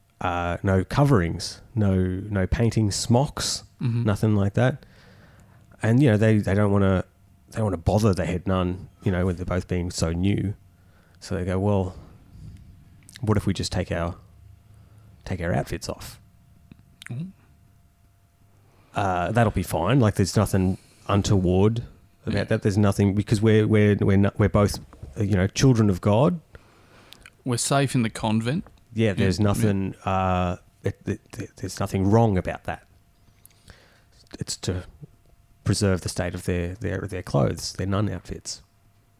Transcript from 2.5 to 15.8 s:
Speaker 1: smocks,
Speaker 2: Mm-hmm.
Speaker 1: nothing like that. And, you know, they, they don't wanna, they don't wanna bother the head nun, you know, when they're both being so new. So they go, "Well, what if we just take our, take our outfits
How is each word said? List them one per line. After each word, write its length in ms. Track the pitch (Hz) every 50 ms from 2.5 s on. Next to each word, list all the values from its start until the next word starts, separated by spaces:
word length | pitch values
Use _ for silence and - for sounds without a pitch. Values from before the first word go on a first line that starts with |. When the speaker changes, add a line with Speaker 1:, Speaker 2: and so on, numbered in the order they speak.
| - - 120 113 - 113 110 101
Speaker 1:
smocks, 720 | 95 - - - 117 120 143 - - - - - - - - - _ -
Speaker 2:
Mm-hmm. 220 | - 120 113 117 117
Speaker 1:
nothing 320 | 110 98 - - 110 107
like 180 | 101 98 98 -
that. 320 | - 120 131 131 - - - - - - - - - - - - - - - - - - _ - - -
And, 180 | 107 117 127
you 80 | 151 127
know, 80 | 107 101
they, 200 | 113 110 110 107
they 160 | 95 - 95
don't 160 | 101 104 101
wanna, 320 | 101 101 98 95 95 90 - - _ _ _ _ _ _ _ _
they 80 | - 117
don't 80 | 110
wanna 120 | 104 92 80
bother 360 | - 101 92 107 107 107 92
the 120 | 87 85
head 220 | 80 90 90 - 95
nun, 400 | 95 92 90 90 90 92 - - - _ -
you 80 | 104
know, 140 | 92 90 90
when 100 | 95 87
they're 100 | 87 90
both 220 | 85 87 92 90 -
being 240 | 95 90 87 90
so 200 | - - - 82 82
new. 400 | 85 92 98 101 - - 98 104 - _ _ _ _ _ _ _ _ _ _ _ _
So 160 | - - 90
they 80 | 90 90
go, 140 | 92 92 95
"Well, 360 | 98 104 101 98 95 92 - - - - - - - - - - - - - - - - - - - - - - - - - -
what 140 | 127 107 107 101
if 80 | -
we 80 | 101 92
just 180 | - 98 -
take 200 | - - 175 -
our, 240 | 92 85 85 85 - - - - - - - - - - _ - - - - - - - - - - - -
take 160 | - - 85
our 120 | 85 87 -
outfits 360 | - - - 90 -